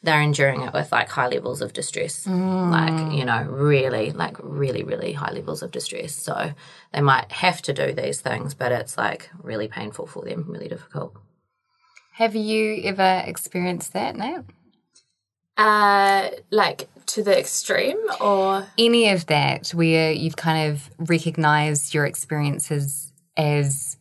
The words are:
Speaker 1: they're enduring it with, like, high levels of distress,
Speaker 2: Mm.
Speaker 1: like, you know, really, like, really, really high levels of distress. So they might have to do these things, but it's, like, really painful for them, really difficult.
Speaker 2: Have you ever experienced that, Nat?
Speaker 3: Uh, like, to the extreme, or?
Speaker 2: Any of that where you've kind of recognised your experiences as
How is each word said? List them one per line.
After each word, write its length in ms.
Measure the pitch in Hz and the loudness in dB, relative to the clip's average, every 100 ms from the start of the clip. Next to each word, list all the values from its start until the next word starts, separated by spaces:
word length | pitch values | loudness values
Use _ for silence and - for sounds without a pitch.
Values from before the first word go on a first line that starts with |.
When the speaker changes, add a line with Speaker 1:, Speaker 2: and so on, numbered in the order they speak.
Speaker 1:
they're 180 | - 151 | 4 4
enduring 420 | 147 147 139 135 | 4 4 2 2
it 100 | 131 | -2
with, 180 | - 147 | -4 0
like, 180 | 113 - | 0 0
high 180 | - 127 | 0 0
levels 320 | - 120 - | -2 -4 -6
of 120 | 107 | -6
distress, 520 | - - 104 - - - | -6 -6 -6 -6 -6 -2
Speaker 2:
Mm. 440 | 185 185 185 180 | 0 0 0 2
Speaker 1:
like, 400 | 170 160 160 156 | 2 2 0 -2
you 120 | 151 | -2
know, 180 | 123 117 - | 0 -2 -2
really, 640 | 135 147 139 131 117 107 | 0 4 4 2 0 -2
like, 260 | - - - | -4 -6 -6
really, 400 | - 143 135 120 | -10 -4 -2 -2
really 300 | - - 87 | -4 -6 -6
high 180 | 143 - | -6 -6
levels 320 | - - - | -6 -8 -8
of 80 | - | -8
distress. 460 | - - - - - | -8 -8 -10 -10 -10
So 360 | - - 160 - - - _ | -8 -4 -6 -8 -18 -20 _
they 80 | - | 0
might 300 | 143 131 - | 4 4 0
have 320 | - 185 175 | 0 0 0
to 100 | - | -6
do 200 | 143 135 | -2 -2
these 280 | - 135 143 | -2 -4 -4
things, 340 | 127 117 139 | -4 -4 -6
but 180 | 139 123 | -6 -2
it's, 240 | 120 - - | -2 -4 -4
like, 320 | 117 - - 175 | -4 -4 -14 -18
really 280 | - 110 107 | -10 -6 -6
painful 380 | 113 107 - - | -8 -12 -12 -14
for 180 | - | -12
them, 220 | - - 160 | -10 -8 -8
really 200 | - - | -10 -10
difficult. 440 | - - 147 - - _ _ _ _ _ _ _ _ _ | -12 -12 -12 -12 -14 _ _ _ _ _ _ _ _ _
Speaker 2:
Have 200 | - 226 | -2 0
you 460 | 214 214 220 214 214 | 0 -2 0 0 -2
ever 380 | - 190 190 185 | -4 2 4 4
experienced 680 | - - - 180 180 175 - | -2 -8 -8 -4 -2 -4 -6
that, 240 | 185 220 - | -4 -4 -4
Nat? 260 | 220 330 - _ _ _ _ _ _ _ _ _ _ - | -8 -8 -14 _ _ _ _ _ _ _ _ _ _ 2
Speaker 3:
Uh, 720 | 214 208 208 202 196 196 185 - - | 4 6 6 6 6 4 0 -8 -2
like, 380 | 214 175 - - - - | 2 2 0 -14 -10 -6
to 160 | - | -2
the 160 | 202 180 | 2 2
extreme, 600 | - - - - 262 392 440 - | 2 -6 -2 0 0 -2 -4 0
or? 460 | 202 196 190 190 190 - | 2 4 4 0 -2 2
Speaker 2:
Any 320 | 233 233 220 | 6 6 6
of 160 | 185 170 | 2 4
that 420 | 147 139 139 - | 4 4 0 -4
where 360 | 170 165 160 160 | 2 4 6 4
you've 260 | 156 160 160 | 0 -2 -2
kind 340 | 160 160 156 | 0 2 0
of 180 | 147 - - | -2 -8 -10
recognised 920 | 165 165 165 160 156 151 151 147 - | 0 0 0 2 4 4 4 0 0
your 140 | 151 143 | 0 0
experiences 1040 | - - 151 147 143 - 147 143 - - _ _ - | -4 -4 -2 0 -2 -4 -2 -2 -6 -12 _ _ -2
as 600 | 151 147 139 139 - - | 2 2 2 -2 -6 -12